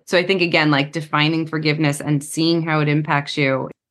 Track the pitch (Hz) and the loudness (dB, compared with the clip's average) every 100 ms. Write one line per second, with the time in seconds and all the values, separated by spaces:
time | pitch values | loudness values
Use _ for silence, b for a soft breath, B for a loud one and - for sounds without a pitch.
0 | - 180 180 190 175 170 151 143 147 165 | 0 0 2 0 2 2 4 2 0 -6
1 | 156 151 151 160 160 160 151 147 151 143 | -4 0 2 0 -2 -2 -2 0 0 0
2 | - 147 143 - 160 170 160 156 151 147 | -2 -2 -2 -2 0 0 0 0 2 0
3 | 156 147 143 - 139 131 - - _ | 0 -2 -2 -2 0 0 -4 -12 _